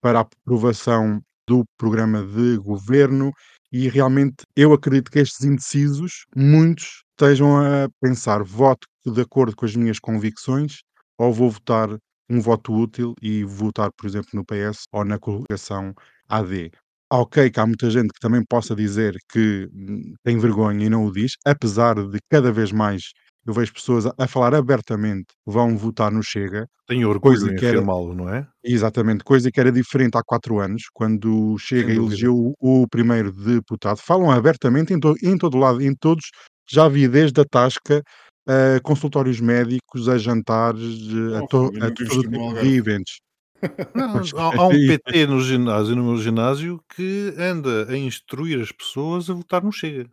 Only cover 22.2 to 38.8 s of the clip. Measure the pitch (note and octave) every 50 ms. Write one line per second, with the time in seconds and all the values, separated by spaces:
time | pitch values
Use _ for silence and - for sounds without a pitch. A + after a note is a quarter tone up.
22.2 | - _ - D3+ C3 B2 A2 G#2+ A2 G2+ G2 G#2+ G#2+ G#2 G2+ F#2 - - - _
23.2 | _ _ _ _ _ A#2 G#2+ A2 A#2+ G#2 _ - - - B2 A#2 G#2 A#2 - -
24.2 | C3 B2 - C3+ B2 A#2+ C3+ D3+ C#3 B2 C#3 - - - A2+ G#2 G#2+ G#2+ G2+ F#2+
25.2 | F#2 _ _ _ _ - G#2 A2+ A#2+ A#2 A2+ G#2+ G2+ A2+ A2 - A2+ G#2 G#2 A2
26.2 | G#2+ - - G#2+ G2+ F#2+ F#2 G#2 A2+ - _ _ _ _ B2 B2+ A#2+ G#2+ G#2 G2
27.2 | F#2+ C3+ C3 A2+ G2+ G2 F#2+ F#2 - A#2+ A#2 A#2 G2+ G2 F#2 F2+ F2 F2 F2 F2+
28.2 | F2+ F2+ G2 B2 D3 - _ _ _ A#2+ B2 A#2 G#2 A2 G#2+ - A2 G#2+ A2 G#2
29.2 | - - C#3 C3 A#2+ B2+ - - B2+ B2+ B2 B2 B2 - - C#3+ C3 A#2+ A2 A#2+
30.2 | A2+ - - A2+ - - A2+ G#2 G2 G2 G2+ A2+ - - _ - A2+ A2 A2 G#2
31.2 | G2+ A2+ A2 A2 G#2+ G#2+ G#2+ G#2 - - C3 B2 A#2 G2+ A2+ A2+ A2+ A2 G#2 G2
32.2 | A2+ B2 B2 A#2+ A#2 A#2+ C#3+ _ - C3 C3 B2+ B2+ A2+ - A#2+ A#2 A#2 A#2+ A#2
33.2 | A2 G2+ F#2+ F#2+ G2+ A2 A#2+ A#2 - _ A2+ G#2 - G#2 G#2 G#2+ - - E3+ F#3
34.2 | F#3 E3 C3+ B2 A2+ D3+ D#3+ - - C3 A#2+ C#3+ D#3+ D#3 F#3+ E3 C3+ D#3 D3+ -
35.2 | - E3+ G3 F3 - E3+ B2+ B2+ C#3 C3 B2 A#2+ C#3 C#3 C#3 - - D#3+ E3 D#3+
36.2 | - - _ _ - _ _ _ _ _ - D3+ D#3 D#3+ C#3 C#3+ C#3 B2+ A#2+ C#3+
37.2 | D#3+ D3+ B2+ D#3 C#3+ C#3 - B2+ B2 C3 - - _ - D3 D3 C#3+ _ _ _
38.2 | _ _ _ _ _ - C3 C3+ C3 C3+ C3 C3